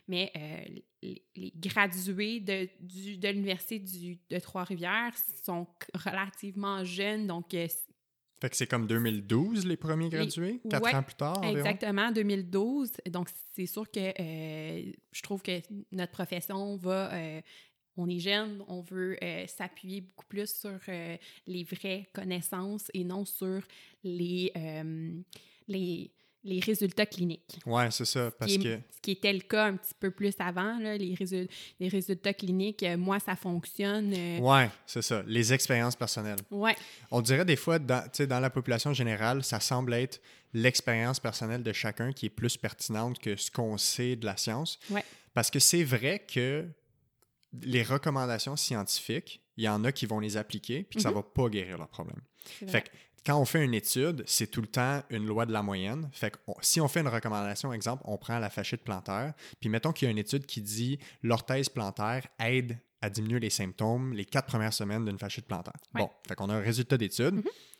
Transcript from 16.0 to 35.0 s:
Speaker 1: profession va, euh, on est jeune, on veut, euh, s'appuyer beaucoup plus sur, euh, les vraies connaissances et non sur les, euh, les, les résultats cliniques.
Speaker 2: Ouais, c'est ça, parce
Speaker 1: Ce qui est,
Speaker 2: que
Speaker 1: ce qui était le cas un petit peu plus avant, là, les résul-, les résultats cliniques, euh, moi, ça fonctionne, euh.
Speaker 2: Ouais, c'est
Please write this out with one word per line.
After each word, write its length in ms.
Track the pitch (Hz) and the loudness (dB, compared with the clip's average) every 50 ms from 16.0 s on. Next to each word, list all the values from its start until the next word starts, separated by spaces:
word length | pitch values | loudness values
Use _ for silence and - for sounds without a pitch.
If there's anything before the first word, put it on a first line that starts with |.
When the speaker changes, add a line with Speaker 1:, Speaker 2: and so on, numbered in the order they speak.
| 180 - | -6 -4
Speaker 1:
profession 640 | - - 180 - 185 175 - - 196 196 202 202 202 | -4 -6 -4 -4 -4 -6 -6 -6 -6 -4 -4 -4 -4
va, 360 | 185 175 185 190 190 196 - 190 | -4 -2 0 0 0 0 -2 -4
euh, 260 | 170 160 156 156 160 - - - - - _ _ _ _ _ - | -6 -6 -6 -8 -10 -14 -16 -20 -20 -20 _ _ _ _ _ -6
on 120 | 180 175 175 | -4 -2 0
est 120 | 175 175 | 0 0
jeune, 420 | 170 196 202 208 220 214 208 196 202 - | 0 2 2 2 0 -2 -6 -8 -10 -10
on 120 | 180 180 | -10 -10
veut, 340 | 175 175 185 185 185 190 185 - | -10 -8 -4 -4 -2 -2 -2 -4
euh, 240 | 180 175 160 175 185 | -4 -6 -6 -6 -8
s'appuyer 540 | - - - 185 180 - - - 185 196 196 | -8 -8 -8 -8 -10 -10 -12 -12 -10 -8 -8
beaucoup 220 | 185 185 _ - - | -10 -12 _ -20 -16
plus 240 | - 196 202 208 - - | -8 -6 -6 -4 -4 -6
sur, 240 | - - 202 190 185 - 196 | -8 -8 -10 -10 -10 -10 -8
euh, 280 | 180 170 165 170 170 170 - - - - - | -8 -8 -6 -8 -10 -10 -12 -18 -20 -16 -10
les 180 | 180 180 180 170 | -8 -6 -6 -6
vraies 440 | - 185 - - 190 185 196 190 - - | -6 -8 -6 -4 -4 -4 -4 -6 -10 -10
connaissances 760 | 196 190 185 180 180 - - 196 180 190 202 208 208 - - - | -8 -4 -4 -2 -2 -2 -4 -4 -4 -4 -4 -6 -6 -8 -6 -4
et 100 | 185 180 | -4 -2
non 200 | 175 185 202 196 | -2 -2 -4 -4
sur 340 | - - - 190 185 190 196 190 - - - - - - _ - | -4 -4 -4 -2 -2 -2 -2 -4 -8 -14 -20 -20 -20 -16 _ -6
les, 480 | 185 175 175 175 175 180 180 180 185 - | -4 -2 -2 0 0 0 0 0 0 -2
euh, 560 | 170 160 160 156 156 156 160 160 160 160 165 170 175 180 - - - - - - _ - - | -2 -6 -6 -6 -6 -6 -6 -6 -6 -6 -6 -8 -10 -12 -14 -18 -20 -20 -20 -20 _ -10 -6
les, 420 | 190 190 180 180 170 - - - _ _ _ _ _ _ | -4 -2 -2 -2 -2 -4 -8 -12 _ _ _ _ _ _
les 180 | - 190 185 185 | -6 -2 -2 0
résultats 440 | 185 220 220 - 202 180 - - 214 | 2 2 2 4 2 2 2 2 0
cliniques. 540 | 208 - 185 175 170 165 - _ - - 170 - | 0 0 -2 -2 -2 -2 -4 _ -18 -16 -8 -2
Speaker 2:
Ouais, 240 | 120 117 120 120 113 | 2 4 4 4 4
c'est 160 | - - 120 | 2 0 0
ça, 240 | - - 131 120 113 | 0 2 2 0 0
parce 220 | - - 113 101 | -2 -2 2 2
Speaker 1:
Ce 60 | 101 98 | 4 4
qui 80 | 196 117 | 4 2
est, 100 | 113 113 | 0 -2
Speaker 2:
que 40 | - - - | -6 -14 -16
Speaker 1:
ce 40 | - | -8
qui 80 | - - | -2 -2
était 220 | 185 - - 202 | -2 2 2 2
le 80 | 196 185 | 2 2
cas 260 | - - 214 214 214 | 0 0 2 4 4
un 100 | 208 196 | 4 2
petit 160 | 180 - - - - | -2 -6 -8 -6 -2
peu 120 | 202 190 | -4 -4
plus 220 | - - 202 202 190 - | -2 0 0 0 0 0
avant, 400 | 175 180 175 180 190 220 233 240 | -2 -2 0 0 -2 -2 -2 -2
là, 180 | 220 214 208 | -2 -2 -2
les 180 | 208 196 180 185 | -2 -2 -2 -2
résul-, 340 | - 190 180 190 180 185 180 - - - - - - | -2 -2 -2 -2 -2 -4 -4 -8 -12 -16 -14 -6 -2
les 100 | 180 185 | -2 0
résultats 440 | 202 190 180 - 190 175 - 202 | 2 0 0 0 -2 0 0 -2
cliniques, 500 | 196 - 202 180 185 185 196 214 202 - 190 | 0 0 0 2 2 2 2 0 0 0 0
euh, 120 | 175 170 | 0 2
moi, 220 | 175 180 190 196 202 | 2 2 2 2 0
ça 180 | - 202 185 | 0 -2 -4
fonctionne, 800 | - - 180 175 170 - - - - 196 202 208 214 208 202 196 | -4 -2 -2 -2 -2 -4 -4 -4 -2 0 2 2 2 2 2 0
euh. 220 | 180 175 175 170 170 | 0 0 0 0 4
Speaker 2:
Ouais, 320 | 123 131 139 135 123 101 - - - | 8 8 10 10 8 6 2 -6 -10
c'est 160 | - - 120 | -6 -4 -2